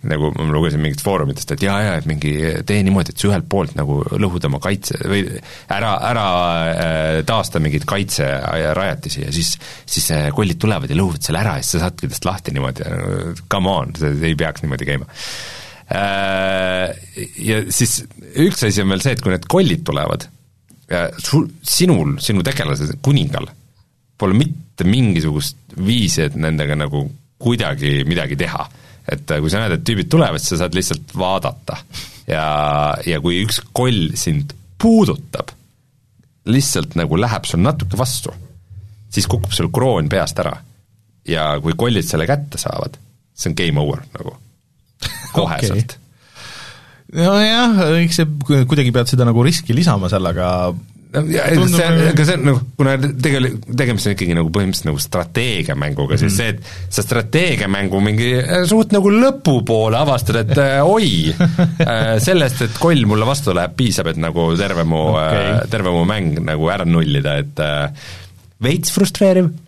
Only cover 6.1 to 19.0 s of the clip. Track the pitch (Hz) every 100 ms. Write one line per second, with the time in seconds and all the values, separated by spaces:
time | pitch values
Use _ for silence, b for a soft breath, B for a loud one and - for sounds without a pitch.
6.1 | 120 101 87 87 85 82 82 82 80 78
7.1 | 80 73 113 98 98 76 73 71 101 101
8.1 | - 69 69 71 80 78 78 98 73 -
9.1 | - 143 165 165 - B B - - -
10.1 | 151 73 - 101 82 110 95 67 151 196
11.1 | - - 78 107 71 - - 87 - -
12.1 | - 90 95 - 69 67 64 - 85 90
13.1 | 92 87 85 - 101 92 92 65 76 76
14.1 | 73 82 76 80 73 80 - - 69 62
15.1 | B B B B B B B - 92 101
16.1 | 98 98 95 95 95 92 92 90 90 -
17.1 | - - - 110 110 95 - 117 - -
18.1 | - - 131 170 - 113 92 98 95